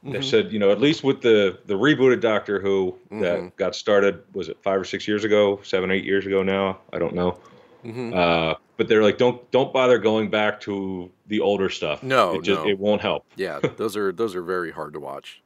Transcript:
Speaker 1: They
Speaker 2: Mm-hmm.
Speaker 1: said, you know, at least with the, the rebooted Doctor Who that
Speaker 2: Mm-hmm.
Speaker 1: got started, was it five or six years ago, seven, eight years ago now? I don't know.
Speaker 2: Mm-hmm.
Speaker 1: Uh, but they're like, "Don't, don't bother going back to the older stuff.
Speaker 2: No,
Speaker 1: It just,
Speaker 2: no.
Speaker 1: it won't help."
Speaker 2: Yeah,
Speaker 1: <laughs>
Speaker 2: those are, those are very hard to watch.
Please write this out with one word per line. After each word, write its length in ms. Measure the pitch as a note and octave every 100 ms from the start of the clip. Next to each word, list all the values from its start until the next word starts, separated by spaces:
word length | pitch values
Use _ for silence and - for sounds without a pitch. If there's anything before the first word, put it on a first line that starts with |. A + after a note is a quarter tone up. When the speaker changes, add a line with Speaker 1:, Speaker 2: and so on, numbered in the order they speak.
Speaker 1:
They 60 | C#3+
Speaker 2:
Mm-hmm. 120 | A2+
Speaker 1:
said, 300 | - A2+ F#2+
you 80 | G#2+
know, 100 | G2+
at 100 | G#2
least 220 | C#3 D#3
with 200 | C3+ C3+
the, 360 | A#2+ A2 G2 F2+ -
the 80 |
rebooted 460 | G2 C3+ D3+ C3 A#2
Doctor 400 | A2+ G#2+ - G2+
Who 360 | G2 G2 F#2 F#2 _
that 280 | G#2+ F#2 F2
Speaker 2:
Mm-hmm. 80 | F2+ _
Speaker 1:
got 180 | F#2
started, 480 | - - G#2 G2+ E2+ _
was 160 | G2 F2+
it 80 | -
five 180 | G2 G2
or 40 |
six 240 | F2+ G2+ -
years 160 | G#2
ago, 340 | G#2+ G#2 G2+ G2
seven, 260 | - F#2+ F#2
eight 140 | G2
years 200 | - G2
ago 180 | F#2+ F#2+
now? 340 | F#2+ G2 G2 F#2+ -
I 80 | -
don't 140 | E2+ F2
know. 220 | F2+ F2+ - - _ _
Speaker 2:
Mm-hmm. 280 | - A2+ A#2+ F#2
Speaker 1:
Uh, 380 | F2 E2+ D#2+ D#2+ _ -
but 100 | A2+
they're 160 | A2
like, 160 | G#2+ G2+
"Don't, 300 | B2 B2 -
don't 220 | B2+ C#3
bother 260 | C3 B2+ A#2+
going 320 | G#2 A2 G#2+
back 300 | G#2+ G#2+ G#2
to 480 | - G2+ F#2+ F#2 F2+ _ _
the 140 | G#2
older 280 | D2+ G2+ F#2+
stuff. 320 | - E2 D2
Speaker 2:
No, 300 | B2+ C3 G2
Speaker 1:
It 80 | E2+
just, 200 | F2 F#2
Speaker 2:
no. 60 | D#2
Speaker 1:
it 80 | G2
won't 240 | G2+ G#2
help." 220 | G#2 D2+ _
Speaker 2:
Yeah, 240 | - F#2 D2 C3
Speaker 1:
<laughs> 80 | -
Speaker 2:
those 200 | A2 G#2
are, 160 | G2
those 240 | F2 A2+ F2+
are 60 |
very 280 | E2+ F2+ E2+
hard 220 | D#2 D2+
to 80 | D2+
watch. 420 | C#2 C#2 - -